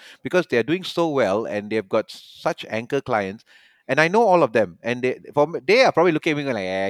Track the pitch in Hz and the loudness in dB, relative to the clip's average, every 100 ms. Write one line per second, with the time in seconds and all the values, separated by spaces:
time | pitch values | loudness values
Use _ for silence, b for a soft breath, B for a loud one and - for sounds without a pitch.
0 | B B 135 180 - 117 117 185 170 175 | B B -2 -2 0 0 0 -2 -4 -4
1 | 165 135 101 104 87 104 104 110 98 113 | -2 0 0 0 -2 -6 -4 -6 -2 -2
2 | - - - - 156 - - 113 120 139 | -4 -12 -20 -8 -6 -6 -8 -8 -4 -6
3 | 131 110 95 107 _ b b b - 139 | -2 -2 -2 -8 _ b b b -4 2
4 | 165 214 220 180 127 113 92 85 113 123 | 2 4 4 4 4 2 0 -4 -6 -2
5 | 127 - - 147 151 151 135 240 214 160 | -4 -4 -4 0 0 -2 2 4 4 4
6 | 180 156 170 147 139 110 92 95 | 2 2 -2 -2 -4 -4 -4 -2